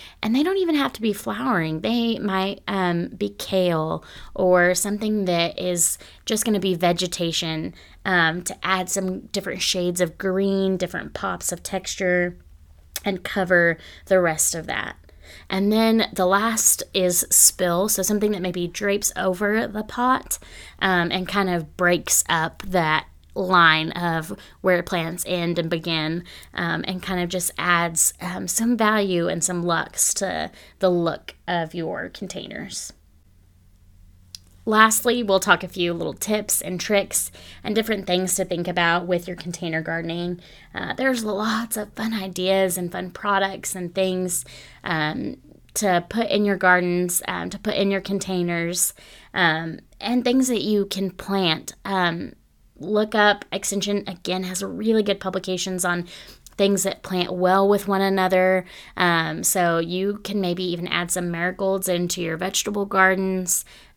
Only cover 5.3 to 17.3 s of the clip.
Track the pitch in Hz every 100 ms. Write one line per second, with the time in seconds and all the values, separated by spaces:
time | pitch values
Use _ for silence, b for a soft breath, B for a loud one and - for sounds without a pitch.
5.3 | 170 170 - 180 175 170 - B B -
6.3 | 143 - 208 185 175 175 175 185 - 170
7.3 | 160 165 160 170 - B B - 185 165
8.3 | 170 175 - 175 185 180 196 185 185 -
9.3 | 196 180 180 - 185 180 180 175 - 196
10.3 | 185 196 196 190 185 180 - - - 196
11.3 | 175 - 170 - 190 185 - 190 180 175
12.3 | 175 - - - - - - - 185 -
13.3 | - 180 180 170 165 B B - 190 175
14.3 | 156 - 170 160 - - - - B B
15.3 | B B 190 202 214 226 226 - - 180
16.3 | 196 226 220 - - - - 180 175 -